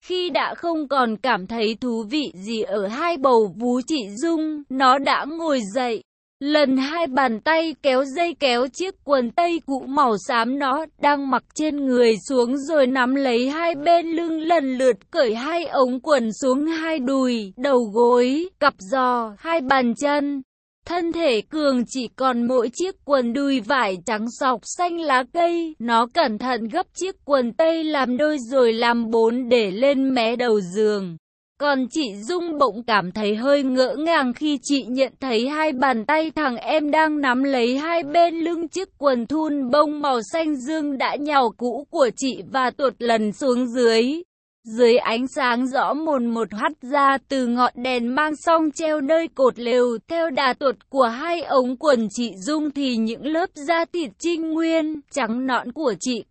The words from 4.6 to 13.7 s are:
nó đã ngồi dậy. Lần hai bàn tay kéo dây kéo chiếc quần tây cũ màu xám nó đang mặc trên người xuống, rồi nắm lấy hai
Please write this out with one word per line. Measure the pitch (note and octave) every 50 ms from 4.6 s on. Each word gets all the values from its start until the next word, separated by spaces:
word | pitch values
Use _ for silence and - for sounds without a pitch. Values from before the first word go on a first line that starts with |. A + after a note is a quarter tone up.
| C#4+ -
nó | B3+ C4 C4+ B3+ C4
đã | C#4+ C#4 C#4+ B3+ D3+ G3+ C#4
ngồi | D#4+ E4 E4 D#4 C#4 B3+ G#3 F#3+ G3+
dậy. | C4+ B3 A#3+ A3 - - _ _ _ _ _ _ -
Lần | C#4 D4 D4+ D4+ D4 C4 C4
hai | C4 C4 C#4+ D#4+ E4+ E4
bàn | C#4 B3+ C#4+ C4+ B3+ A3 G#3
tay | - D4+ D#4+ D#4+ E4 D#4+ C#4 - -
kéo | C#4 B3+ B3+ C#4+
dây | C4+ B3+ E4+ F4 E4+ - -
kéo | D4 B3+ A#3+ A#3+ C4
chiếc | C4 - - F4+ F#4+ - _ _
quần | C#4 C#4+ C4 A#3+ A3+
tây | - F4 E4+ F4 E4+ E4 -
cũ | - C#4 B3+ -
màu | B3+ C#4 D4+ C#4 A#3+ G#3+ F#3+ -
xám | - B3 A#3 A3+ A#3+ C4+ C#4+
nó | C#4 C4 C4 D#4 D#4+ D4+ _ _
đang | - C#4+ D4 C#4 C#4 C4
mặc | B3+ A#3+ - _ _
trên | - D4+ D#4 C#4+ D4 C#4
người | C4 B3 B3 A#3+ A3+ A3+ F#3+ - -
xuống, | C4+ B3 A#3+ A#3+ C4+
rồi | C#4+ C4+ D#4 D#4+ D4 C4
nắm | B3 C4+ C4+ B3 B3 C4+
lấy | C#4 C#4 B3+ A#3 A#3+ B3 C4+
hai | D4 D#4+ E4+ E4+